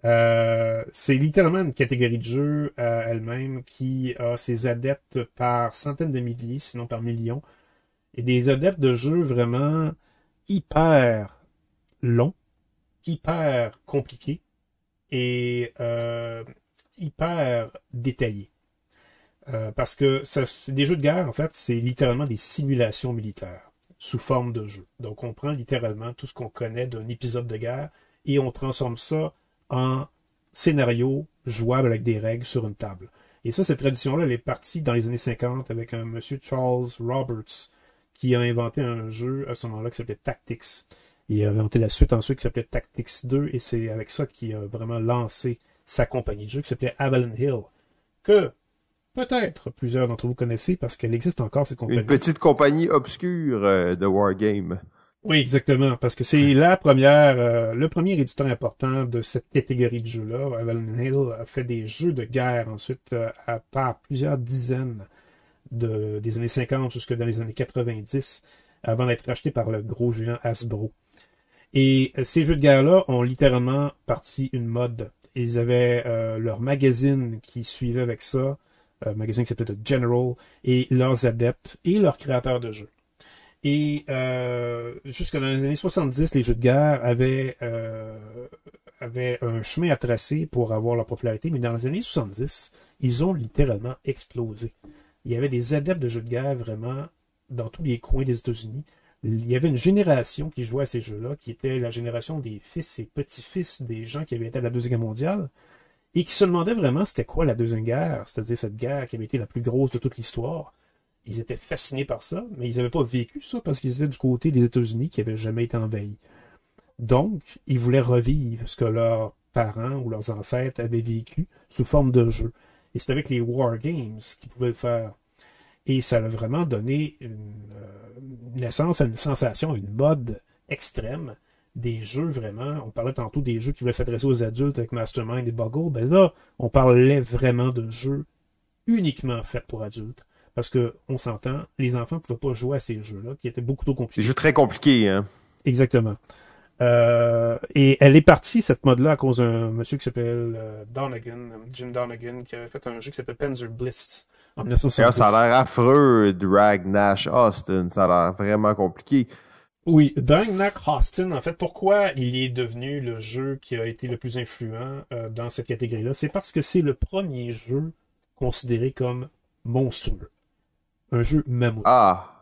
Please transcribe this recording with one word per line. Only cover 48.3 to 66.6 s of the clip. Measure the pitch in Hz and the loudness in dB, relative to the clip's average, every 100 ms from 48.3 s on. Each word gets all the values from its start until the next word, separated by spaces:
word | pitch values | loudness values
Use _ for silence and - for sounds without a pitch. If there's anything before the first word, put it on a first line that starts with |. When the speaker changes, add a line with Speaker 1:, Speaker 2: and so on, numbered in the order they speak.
| 208 175 _ _ _ _ _ _ | 4 4 _ _ _ _ _ _
Speaker 1:
peut-être | - 247 254 196 156 - | -8 -2 0 -2 -6 -14
plusieurs | - 123 127 123 | -6 -2 0 0
d'entre | 117 123 | -2 -4
vous | |
connaissez | 127 120 113 - 180 | -2 -2 -2 -2 -2
parce | 123 - | -4 -4
qu'elle | 113 | -2
existe | 117 175 - | 0 -2 -2
encore, | 117 139 139 | -2 0 -2
cette | 131 | -4
compagnie. | 113 123 | -2 0
Speaker 2:
Une | 107 | 4
petite | 139 170 151 | 2 2 4
compagnie | 170 143 143 151 170 | 4 6 4 4 4
obscure, | 156 127 - 180 175 151 117 | 2 0 -6 -4 -2 -2 2
euh, | 101 95 87 | 4 4 4
de | 87 98 | 2 2
Wargame. | 95 101 95 107 101 87 92 - _ _ _ | 4 2 2 0 0 -4 -8 -10 _ _ _
Speaker 1:
Oui, | - 156 | 0 2
exactement, | 123 135 - 131 135 123 | 4 2 4 4 4 2
parce | 123 | -2
que | - | -2
c'est | 123 151 143 | 2 6 8
la | 135 165 190 | 8 6 6
première, | 151 135 135 147 147 127 | 6 8 10 10 8 6
euh, | 120 117 113 | 4 2 0
le | 117 156 | 0 -2
premier | 170 175 | 0 0
éditeur | 185 127 - 139 | 2 0 0 -2
important | 120 123 - 131 135 | 0 -4 -4 -2 -2
de | 123 117 | -2 -4
cette | 113 123 - | -4 -6 0
catégorie | 143 - 123 120 120 | -2 0 0 0 0
de | 113 | -6
jeux-là. | 117 107 120 139 117 | -8 -6 -6 -4 -4
Avalon | 117 117 113 | -4 -4 -4
Hill | 113 131 139 131 113 | -4 -2 0 0 -4
a | |
fait | 113 - | -8 -6
des | 123 117 110 | -4 -6 -6
jeux | - 170 | -2 -2
de | 139 | -2
guerre | 113 127 123 120 110 | -4 -2 0 0 -4
ensuite, | 107 - 131 - | -8 -10 -10 -6
euh, | 120 113 - - | -6 -6 -8 -8
à | 117 | -8
part | _ 135 131 127 | _ -4 -4 -4
plusieurs | _ 135 147 143 | _ -4 -2 -2
dizaines | 120 131 123 127 131 110 98 _ _ _ _ _ - | -2 -4 -2 -4 -4 -8 -16 _ _ _ _ _ -12
de, | 117 117 107 107 107 | -4 -2 -2 -4 -4
des | 110 113 | -4 -4
années | 117 | -2
cinquante | - | -2